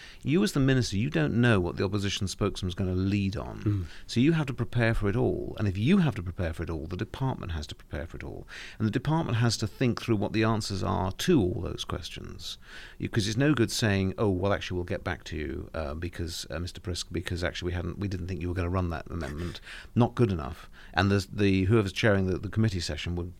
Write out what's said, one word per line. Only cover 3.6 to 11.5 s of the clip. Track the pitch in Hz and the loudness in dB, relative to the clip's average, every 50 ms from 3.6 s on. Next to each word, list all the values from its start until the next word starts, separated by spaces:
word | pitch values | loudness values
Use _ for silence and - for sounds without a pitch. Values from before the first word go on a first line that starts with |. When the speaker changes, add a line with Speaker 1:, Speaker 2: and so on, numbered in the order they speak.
| 104 | 0
Speaker 2:
Mm. | 110 101 98 85 - - - - | 0 0 0 -2 -4 -8 -12 -8
Speaker 1:
So | - - 113 | -2 2 4
you | 127 160 | 6 6
have | 165 156 151 | 6 4 2
to | 131 120 | -2 -2
prepare | - 117 - - 117 113 113 113 | -4 -4 0 2 2 4 4 4
for | - 107 101 | 2 2 2
it | 98 | 2
all. | 123 123 104 85 - - - - - | 2 2 2 2 0 -4 -6 -4 -2
And | 107 | 0
if | 98 87 | 0 0
you | 101 110 147 202 | 2 4 4 6
have | 202 170 139 - | 6 6 4 2
to | - 87 | 0 -4
prepare | 92 85 - 90 80 78 | -6 -4 -2 -2 -2 -2
for | - 85 | -4 -4
it | - | -4
all, | 82 76 71 | -4 -6 -6
the | - 92 | -6 -6
department | 87 - - - - 135 131 - - - - | -6 -6 -6 -4 -4 -2 -2 -2 -4 -6 -6
has | 85 78 73 | -6 -6 -6
to | - - | -8 -12
prepare | - - - - 73 71 | -14 -12 -10 -8 -8 -8
for | 80 - | -8 -10
it | - - | -12 -10
all. | - - - - - - - - - - - | -10 -12 -12 -14 -14 -14 -14 -14 -12 -4 0
And | 110 | 0
the | 110 104 | 0 0
department | 135 - 147 156 165 165 - 123 110 | 0 0 2 0 2 2 0 2 2
has | 120 117 - | 4 2 2
to | - 110 | 0 -4
think | 101 - - 135 120 101 - | -6 -2 0 0 2 0 0
through | - - 113 | 0 0 0
what | 98 98 - | 0 0 0
the | - 110 110 | 2 2 2
answers | 110 113 107 107 - 101 92 101 | 2 2 0 -2 -2 -4 -2 0
are | 92 95 92 92 92 | 0 0 0 0 -2
to | 92 - - - 180 139 | -2 -2 2 4 6 6
all | 92 90 | 6 4